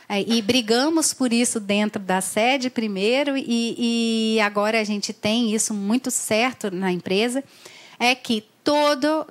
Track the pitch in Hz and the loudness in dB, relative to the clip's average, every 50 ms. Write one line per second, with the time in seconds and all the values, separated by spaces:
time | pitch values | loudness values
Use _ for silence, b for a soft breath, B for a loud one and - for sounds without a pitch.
0 | B B 202 202 - - 233 233 214 196 247 254 233 208 226 240 269 311 330 320 | B B -4 -4 -2 0 0 0 0 2 0 0 2 2 2 2 2 2 2 2
1 | 294 - - - 262 247 226 233 247 240 - 226 208 196 202 202 214 214 - 214 | 0 0 0 0 0 0 2 2 2 0 0 -4 -2 -2 0 0 0 0 -2 -4
2 | 196 185 202 190 185 - - 220 214 247 269 285 247 254 - - 226 214 202 185 | -4 -2 -2 -2 -2 -2 0 2 2 2 2 2 0 -4 -4 -2 -4 -2 -2 0
3 | 196 214 247 269 294 285 269 269 254 - 233 233 233 233 196 - 240 233 233 233 | 0 2 2 2 0 0 -2 -4 -2 -2 -2 0 0 -2 -2 -2 -2 0 0 0
4 | 226 226 226 226 220 220 220 220 208 208 208 208 202 214 220 226 214 202 214 208 | 0 0 0 0 0 0 2 2 2 0 0 0 0 0 0 0 0 0 -4 -4
5 | 196 - 214 - - 208 214 233 247 220 208 220 - - 220 202 196 202 226 262 | -4 -6 -8 -4 -2 -2 0 2 0 0 0 0 -2 -2 -4 -4 -2 0 0 0
6 | - 254 240 - - - 220 214 233 254 247 - - 208 185 180 190 185 180 175 | 0 -2 -4 -4 -2 0 0 2 0 0 -2 -4 -8 -6 -4 -2 -2 -2 -2 -2
7 | - - 185 196 220 247 240 269 277 B B B B B B B B B B B | -2 -2 0 0 0 0 -2 -4 -6 B B B B B B B B B B B
8 | 233 240 254 254 - - 240 214 - _ _ _ - - 294 294 294 294 294 269 | 0 0 0 0 -2 -4 -4 -4 -4 _ _ _ 0 2 2 4 4 4 2 2
9 | 254 302 311 311 - - | 0 0 0 0 -4 -6